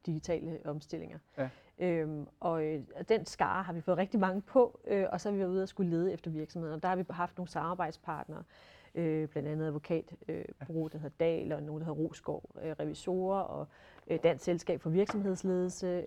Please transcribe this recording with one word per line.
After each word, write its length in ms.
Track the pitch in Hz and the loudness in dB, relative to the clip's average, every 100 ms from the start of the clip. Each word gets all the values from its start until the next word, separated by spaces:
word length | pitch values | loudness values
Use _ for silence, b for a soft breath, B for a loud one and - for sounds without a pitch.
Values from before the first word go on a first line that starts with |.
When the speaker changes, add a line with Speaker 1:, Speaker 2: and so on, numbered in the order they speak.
| - | -4
Speaker 1:
digitale 540 | 156 - 165 165 160 - | -2 0 -2 -2 -6 -6
omstillinger. 520 | 147 - 160 - 160 - b | -6 -6 -8 -8 -14 -12 b
Speaker 2:
Ja. 120 | 131 B B - | -4 B B -2
Speaker 1:
Øhm, 480 | 180 170 156 151 143 - | 0 2 0 -4 -8 -4
og, 240 | 180 165 156 | -2 0 0
øh, 180 | 156 - - | -2 -6 -6
og 140 | 185 | 2
den 160 | 220 170 | 2 2
skare 380 | - - 185 | 0 2 2
har 100 | 190 | -2
vi 80 | 170 | -4
fået 160 | 160 170 | 2 2
rigtig 220 | 190 226 | 4 4
mange 220 | 185 190 | 4 2
på, 380 | - 269 240 - - | 4 6 6 4 0
øh, 180 | 202 190 | 2 2
og 100 | 175 | 0
så 80 | 214 | 0
er 40 | |
vi 120 | 202 185 | 0 2
ude 180 | 185 | 0
og 60 | 190 | 0
skulle 200 | - 180 | 0 2
lede 220 | 165 180 | 4 2
efter 180 | 175 175 | 0 -4
virksomheder. 440 | 156 156 175 160 156 | -6 -6 -6 -6 -2
Og 60 | |
der 60 | 180 | 0
har 60 | 185 | 0
vi 80 | 180 | -2
haft 280 | 170 175 - | -2 -4 -4
nogle 120 | 175 | -6
samarbejdspartnere, 960 | 160 160 185 165 - - 151 - 151 170 b b b b - | -2 -2 -2 -2 -4 -6 -6 -6 -10 -12 b b b b -2
øh, 320 | 165 156 151 | 2 2 0
blandt 220 | 151 143 | -2 -2
andet 160 | 151 160 | -2 -2
advokat, 480 | 147 - 165 - - - | -2 0 -2 -2 -12 -8
øh, 80 | 160 - - | -8 -8 -12
Speaker 2:
Ja. 60 | 139 | -6
Speaker 1:
bureau, 220 | 165 156 | -2 -2
der 100 | 151 | -4
hedder 180 | 147 - | -8 0
Dahl, 320 | 165 165 - | 2 2 0
og 100 | 151 | -4
nogen, 180 | 151 151 | -4 -6
der 60 | 160 | -4
hedder 140 | 147 | -2
Rosgaard, 480 | 156 156 - 151 - - | -2 -4 -6 -6 -8 -10
øh, 80 | 160 | -8
revisorer, 680 | 156 156 156 - 185 185 196 | -4 -4 -4 -2 0 2 0
og, 260 | 185 143 147 B B B B | -2 -4 -8 B B B B
øh, 120 | 160 | 4
Dansk 200 | 165 143 | 4 4
Selskab 380 | - 175 - 170 | 2 0 0 -2
for 80 | 165 | 2
Virksomhedsledelse, 1120 | 165 208 214 202 185 190 180 180 180 185 175 | 4 4 2 0 0 2 2 2 0 -2 -2